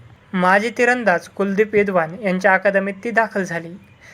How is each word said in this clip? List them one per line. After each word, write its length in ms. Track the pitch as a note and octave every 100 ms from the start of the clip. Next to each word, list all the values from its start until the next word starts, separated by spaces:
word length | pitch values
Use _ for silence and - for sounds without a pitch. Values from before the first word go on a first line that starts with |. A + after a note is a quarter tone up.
| - - -
माजी 380 | F#3+ F3+ G3 A#3 A3+
तिरंदाज 500 | A#3+ B3 G#3+ E3+ -
कुलदीप 460 | - G3 G3 G#3+
वेदवान 420 | G#3+ G3+ F3+ D#3+ E3+
यांच्या 320 | G3+ F#3 F#3+
अकादमीत 400 | F#3+ G3 G3 G3 G3
ती 80 | A#3
दाखल 320 | A3 A3 G#3
झाली. 300 | F3+ E3+ E3 F#3+ - _ -